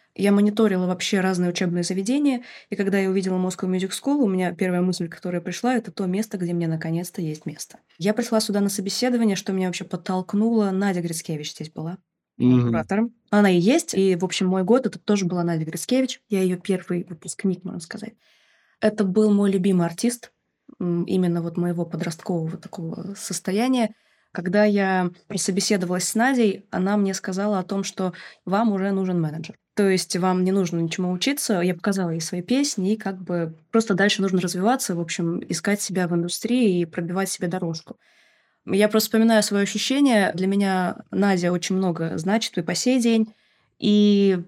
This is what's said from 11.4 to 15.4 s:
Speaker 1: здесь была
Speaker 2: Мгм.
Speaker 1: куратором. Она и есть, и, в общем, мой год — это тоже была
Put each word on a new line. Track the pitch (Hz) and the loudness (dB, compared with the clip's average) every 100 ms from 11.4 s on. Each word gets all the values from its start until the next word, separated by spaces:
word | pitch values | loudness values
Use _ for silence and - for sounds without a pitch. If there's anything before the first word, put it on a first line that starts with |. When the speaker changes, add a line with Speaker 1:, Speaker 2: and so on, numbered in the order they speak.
| 151 | -8
Speaker 1:
здесь | - 156 | -10 -12
была | - 160 185 _ _ _ - | -10 -10 -10 _ _ _ 0
Speaker 2:
Мгм. | 123 127 120 | 4 4 4
Speaker 1:
куратором. | 113 - 196 233 - _ | 0 0 0 -2 -4 _
Она | 208 202 | 4 6
и | 180 | 6
есть, | 185 311 - | 4 2 0
и, | 196 190 | 0 2
в | 175 | 2
общем, | 185 - 190 | -2 0 0
мой | 190 | 2
год — | 185 247 - | 4 2 2
это | - | -4
тоже | - 202 | -2 0
была | 180 180 | 0 -2